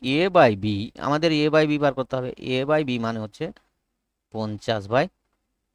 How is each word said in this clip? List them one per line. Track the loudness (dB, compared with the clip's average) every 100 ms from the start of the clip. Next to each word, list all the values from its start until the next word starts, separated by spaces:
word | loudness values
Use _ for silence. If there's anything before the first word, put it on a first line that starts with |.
A | -2 0 4
by | 6 6 4
B, | -2 -4 -6 -6
আমাদের | -2 0 0
A | 2 2
by | 2 2
B | 2
বার | 0
করতে | -2 -6 -4
হবে। | -6 -8
A | -4 -4 0
by | 0
B | 0 -2
মানে | -4 -6
হচ্ছে | -8 -10 -12 -12 _ _ _ _ _ _ _
পঞ্চাশ | -8 -8 -6 -4 -4 -2
by | -2 -2 _ _ _ _ _ _